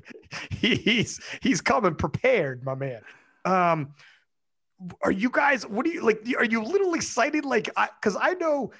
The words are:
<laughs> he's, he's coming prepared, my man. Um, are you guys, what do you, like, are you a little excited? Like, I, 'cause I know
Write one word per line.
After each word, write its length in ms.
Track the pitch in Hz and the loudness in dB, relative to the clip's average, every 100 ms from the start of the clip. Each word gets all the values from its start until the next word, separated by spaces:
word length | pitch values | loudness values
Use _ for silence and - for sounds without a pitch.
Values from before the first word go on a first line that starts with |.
| - | -20
<laughs> 420 | - - - - | -20 -14 -14 -10
he's, 720 | - 214 233 - 240 165 - - - | -2 0 2 2 2 0 -6 -12 -4
he's 180 | - 190 | 0 0
coming 320 | - 262 196 | 2 4 2
prepared, 720 | 151 165 - 254 240 143 127 131 | 0 -4 0 2 2 0 -4 -8
my 80 | |
man. 280 | 135 135 117 - - _ _ | -6 -6 -8 -16 -20 _ _
Um, 500 | 180 185 175 160 143 147 - _ _ _ _ _ _ _ 180 - | 0 2 4 2 -2 -10 -20 _ _ _ _ _ _ _ -16 -4
are 100 | 190 | 0
you 180 | 190 247 | 0 0
guys, 360 | 302 285 269 - | 2 2 2 -2
what 200 | 208 320 | -4 -4
do 60 | |
you, 100 | 320 | 0
like, 260 | - 214 226 277 | 0 0 -2 -2
are 60 | |
you 180 | 240 226 | 0 0
a 40 | 220 | 2
little 280 | 392 381 330 | 4 4 2
excited? 500 | - - 254 302 285 | -2 0 0 0 0
Like, 240 | 240 - - | -2 0 -2
I, 100 | 214 - | -2 0
'cause 160 | 214 185 | -2 0
I 140 | 269 | 0
know 380 | 370 330 294 214 | 0 0 0 -2